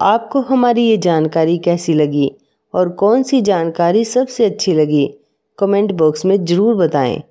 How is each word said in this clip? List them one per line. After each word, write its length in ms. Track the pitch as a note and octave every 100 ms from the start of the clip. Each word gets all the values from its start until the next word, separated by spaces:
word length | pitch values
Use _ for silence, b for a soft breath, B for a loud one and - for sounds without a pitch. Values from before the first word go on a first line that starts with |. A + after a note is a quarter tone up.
आपको 380 | F#3+ A3+ A#3 C#4
हमारी 400 | B3+ C4 B3 A#3
ये 140 | A#3 G#3+
जानकारी 580 | F3 D#3+ D#3 E3 D#3+ E3+
कैसी 360 | F3 E3+ F3
लगी 360 | D3+ D3 D3 C#3 - _ _ _
और 140 | F3+ F3
कौन 280 | F3 G3+ A#3+
सी 180 | C4 C4+
जानकारी 600 | G#3 F3+ E3 E3 E3+ G3 A3+
सबसे 380 | B3 B3+ -
अच्छी 280 | A3 - F#3+
लगी, 320 | D#3 D3+ D3+ C#3 - _ _ _ -
कमेंट 340 | G3 G3 G#3
बॉक्स 320 | F3+ D#3 D3+
में 200 | F#3 G3
ज़रूर 300 | E3+ F3 G#3+ G#3+
बताएं। 460 | E3 D3 B2+ G2 -